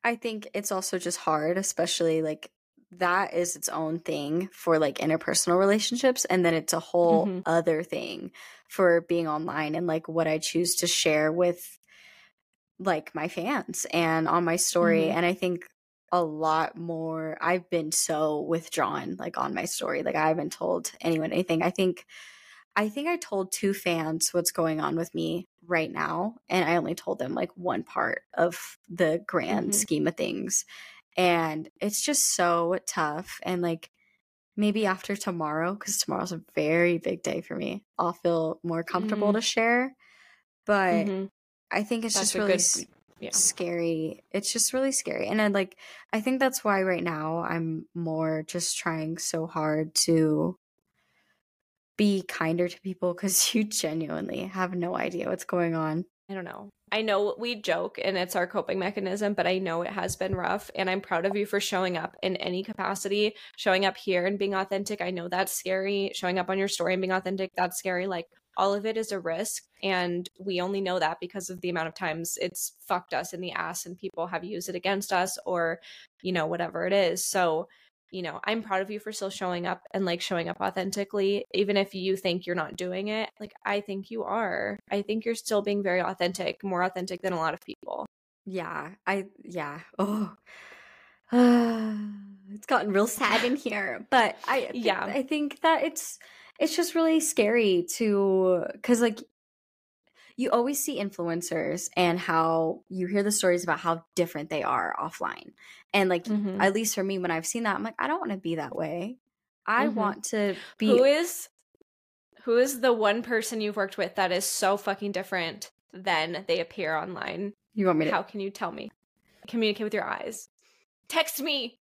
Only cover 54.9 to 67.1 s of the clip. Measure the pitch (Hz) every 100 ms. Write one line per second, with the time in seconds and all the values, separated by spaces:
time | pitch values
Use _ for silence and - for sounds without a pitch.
54.9 | - - 180 - 185 - 180 170 165 156
55.9 | 156 180 _ _ 196 170 - 202 _ _
56.9 | 220 220 202 208 - 240 226 208 170 185
57.9 | - - 190 180 190 180 208 - 185 185
58.9 | 202 196 202 208 202 175 185 185 165 175
59.9 | 196 180 - 190 190 180 202 - - 190
60.9 | 185 190 170 190 202 208 202 202 190 185
61.9 | 170 160 - 190 185 - 180 190 214 190
62.9 | 196 196 202 208 214 - - - 185 196
63.9 | 190 - 180 180 202 202 190 196 196 196
64.9 | 208 180 185 175 180 190 - 185 190 190
65.9 | 202 196 - 180 185 180 190 196 - 175
66.9 | 185 185